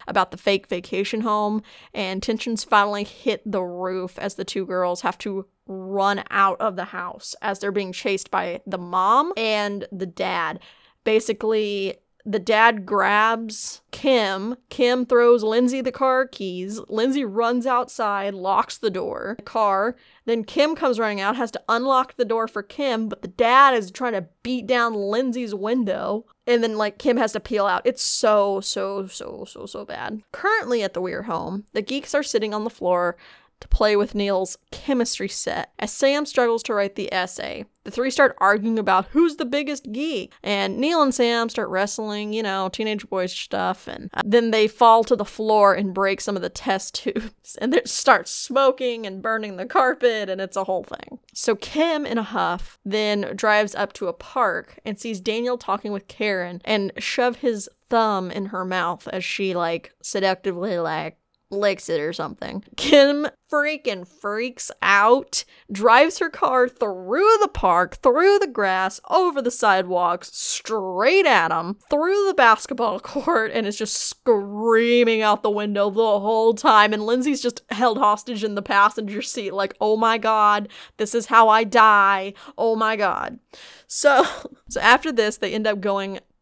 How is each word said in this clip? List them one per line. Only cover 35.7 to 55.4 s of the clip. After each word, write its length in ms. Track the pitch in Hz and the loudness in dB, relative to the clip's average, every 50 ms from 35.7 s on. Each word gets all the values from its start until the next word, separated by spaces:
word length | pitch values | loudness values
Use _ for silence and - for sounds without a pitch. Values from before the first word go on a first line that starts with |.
| _ - | _ -10
As 140 | - - | -10 -8
Sam 340 | - - 269 269 277 294 302 | -2 0 2 2 2 0 -2
struggles 360 | 294 - 269 247 233 226 226 - | -2 0 0 2 2 0 -2 -2
to 100 | - 220 | -2 -2
write 220 | 202 202 196 196 | -2 -2 -2 -4
the 160 | - 196 - | -8 -8 -4
essay, 520 | - 185 180 185 - - - - - - 202 - _ _ _ | -2 -4 -4 -4 -6 -10 -10 -10 -10 -12 -14 -18 _ _ _
the 60 | 202 | -10
three 200 | - 240 262 269 | -6 -4 -4 -2
start 260 | 254 - 277 254 - - | 4 4 4 4 4 2
arguing 400 | 185 196 202 208 202 226 226 220 | 4 4 4 2 0 -2 -2 0
about 280 | 208 196 185 190 190 | 2 2 2 2 0
who's 300 | - - 294 339 339 294 | 0 2 2 2 2 2
the 80 | - 320 | -4 -6
biggest 460 | 240 269 285 294 285 294 277 - 233 | -2 -2 -2 -2 -2 -6 -8 -8 -10
geek, 400 | 214 254 294 330 294 196 - - _ _ | -6 -6 -4 -4 -4 -6 -8 -10 _ _
and 360 | - 202 208 202 196 196 185 - | -4 -4 -2 -2 -2 -2 -2 -2
Neil 240 | 262 311 339 330 | 0 0 2 2
and 100 | 294 269 247 | 2 2 2
Sam 340 | - 240 233 233 233 226 226 | 2 2 2 2 0 -2 -2
start 200 | - 233 208 - | -4 -6 -6 -2
wrestling, 640 | 185 190 202 202 - - 220 214 208 208 208 208 | -2 -2 -2 -2 -4 -8 -8 -8 -6 -8 -6 -6
you 100 | 214 226 | -6 -4
know, 260 | 220 202 190 190 190 190 | -4 -4 -4 -4 -4 -6
teenage 360 | - - 220 214 214 202 - - | -6 -6 -4 -4 -4 -6 -6 -6
boy 180 | 190 190 180 | -4 -4 -4
stuff, 600 | 180 - - - - - 196 185 185 196 - - - | -4 -6 -10 -10 -6 -4 -2 -2 -2 -4 -6 -10 -14
and, 200 | - - - 185 - | -14 -14 -14 -10 -6
uh, 80 | - - | -6 -2
then 260 | 208 214 240 233 226 | 2 2 2 4 4
they 160 | 220 220 214 214 | 2 2 2 2
fall 340 | 214 - 240 226 226 233 220 | 4 6 8 8 8 8 6
to 120 | - 247 | 2 0
the 80 | 196 202 | 0 0
floor 500 | - - - 220 214 214 214 202 196 185 | -8 -6 -4 0 2 4 6 6 6 6
and 180 | 175 202 190 180 | 4 0 -2 -2
break 260 | 190 196 196 196 190 | 0 0 0 0 -2
some 160 | - - 202 | -4 -6 -4
of 60 | 185 | -4
the 60 | 180 185 | -6 -8
test 460 | - - - 254 196 190 - - - | -10 -6 -2 -2 -2 -2 -4 -8 -10
<laughs> 80 | - | -6
tubes, 540 | - 233 - 226 - 117 - _ _ - - - | -6 -4 -4 -4 -8 -8 -14 _ _ -20 -10 -6
and 120 | - 254 | -4 0
they 100 | 285 349 - | 0 0 0
start 440 | - - - - 277 233 180 170 - | 0 -6 0 4 4 4 4 2 -4
smoking 760 | - - - - 233 269 277 262 254 - 254 247 233 226 220 | -8 -8 -8 -2 0 2 2 2 2 0 -4 -4 -4 -6 -8
and 160 | 196 190 190 | -10 -12 -8
burning 340 | - 220 220 220 214 208 190 | -6 -4 -4 -4 -6 -8 -10
the 100 | 180 190 | -10 -10
carpet, 640 | 247 - 392 262 254 339 - 247 240 226 214 202 190 | -2 0 2 2 2 0 2 0 0 0 0 -4 -4
and 120 | 185 190 | -6 -6
it's 160 | 190 185 - | -6 -6 -6
a 80 | 196 190 | -6 -4
whole 200 | 196 190 175 - | -2 -4 -4 -4
thing. 340 | - - - - - - - _ _ _ | -8 -14 -16 -16 -18 -20 -20 _ _ _
So 220 | - - - 214 | -4 -2 -2 -2
Kim, 480 | 208 - - - 302 320 339 320 302 - | -2 -4 -6 -2 0 0 0 0 -2 -4
in 120 | - - 226 | -4 -4 -4
a 40 | |
huff, 560 | 214 196 214 196 175 170 175 185 - - - _ _ | -4 -4 -4 -2 -2 -2 -2 -6 -8 -12 -14 _ _
then 480 | 196 196 214 214 208 208 202 202 - - | -4 -4 -2 0 0 -2 -2 -4 -6 -6
drives 400 | 196 - 214 208 214 208 202 - | -2 2 2 4 4 2 0 -2
up 180 | - 202 202 - | -6 -6 -6 -6
to 120 | - 202 175 | -8 -8 -8
a 40 | |
park 640 | 170 - - - - 269 240 196 170 - - _ - - _ | -8 -8 -16 -8 -2 0 0 0 0 -4 -8 _ -20 -14 _
and 140 | 214 208 202 | -12 -12 -8
sees 220 | - 233 220 185 | -8 -8 -10 -6
Daniel 380 | 185 226 214 226 | -6 -4 -4 -2